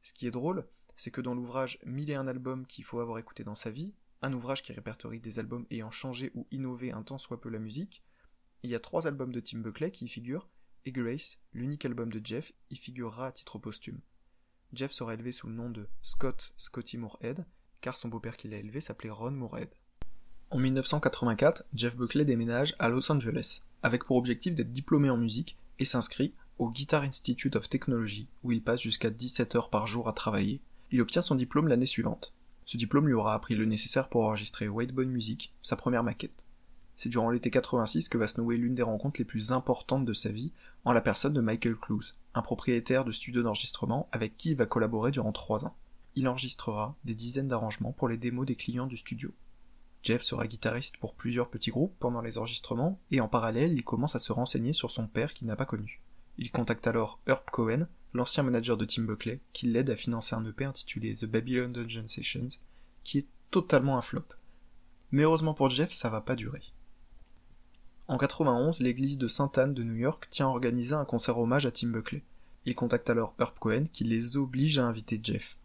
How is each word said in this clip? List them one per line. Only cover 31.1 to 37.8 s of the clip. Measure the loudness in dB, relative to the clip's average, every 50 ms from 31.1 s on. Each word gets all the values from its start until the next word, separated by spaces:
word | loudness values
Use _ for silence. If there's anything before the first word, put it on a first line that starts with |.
| 4 2
son | 4 4 2
diplôme | 2 2 2 2 4 6 6
l'année | 6 4 4
suivante. | 2 2 0 0 0 -2 -4 -8 -14 -14 _ -20 -20 -20 -20 -12
Ce | -8 -4 -2
diplôme | -2 4 4 6 6 6
lui |
aura | 6 4 4 4 2
appris | 0 0 0 0
le | 2 4
nécessaire | 2 2 2 2 4 4 2 2 2
pour | 2 2 4
enregistrer | 4 2 0 -2 -6 -4 -4 -4 -2
White | 0 -2 -2 -2 0
Boy | 0 0
Music, | 2 0 -2 -2 -2 -4 -6 -6 -12 -14 -8
sa | -2 -2 -2
première | 0 2 2 2 2
maquette. | 2 0 -2 -4 -8 -10 -10 -14 -20 -20 -20 -20 -20 -20 -20 -20 -20 -18 -12
C'est | -6 -6 0
durant | 2 2 4 4
l'été | 2 2 0 4
quatre-vingt-six | 4 4 2 4 2 2